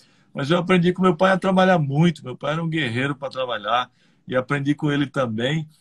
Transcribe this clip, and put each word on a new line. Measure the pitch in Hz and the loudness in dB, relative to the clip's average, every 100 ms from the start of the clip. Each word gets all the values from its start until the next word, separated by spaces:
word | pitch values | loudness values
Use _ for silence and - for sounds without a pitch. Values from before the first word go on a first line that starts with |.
| _ _ _ | _ _ _
mas | - 135 | -8 -2
eu | 180 | 0
aprendi | 175 185 170 | 2 2 2
com | 180 | 2
meu | 185 165 | 2 4
pai | 190 | 2
a | 190 | 2
trabalhar | 196 185 185 180 | 2 4 4 4
muito. | 135 143 175 156 | 2 2 2 0
Meu | 127 120 | -8 -8
pai | 143 | -6
era | 160 | -4
um | 165 | -2
guerreiro | 160 123 117 143 131 | -2 -2 -2 -2 -4
pra | 135 | -8
trabalhar | 127 123 110 101 120 123 _ _ _ - | -6 -6 -6 -2 -2 -2 _ _ _ -4
e | 127 | -4
aprendi | 127 143 139 143 | -2 -2 0 0
com | 151 | 0
ele | 143 143 | 0 -2
também | 143 120 110 127 160 156 _ | -2 -2 -2 -2 -2 -6 _